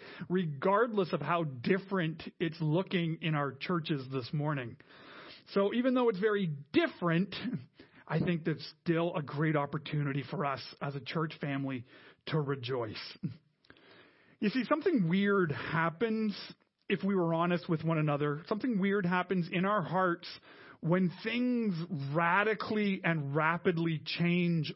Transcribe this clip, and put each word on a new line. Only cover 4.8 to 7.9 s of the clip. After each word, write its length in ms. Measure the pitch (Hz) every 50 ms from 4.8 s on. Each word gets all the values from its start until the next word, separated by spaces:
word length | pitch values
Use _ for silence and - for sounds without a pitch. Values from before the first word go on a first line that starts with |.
| - - - - - - - - - - - - - - -
So 180 | 202 196 202 214
even 220 | 233 247 262 254
though 160 | 254 247 233
it's 80 | 226 175
very 320 | 202 220 208 202 196 165 147 139 143 _ -
different, 600 | 320 339 311 - - 185 170 160 170 196 - - - - 247 - - - - _ - - -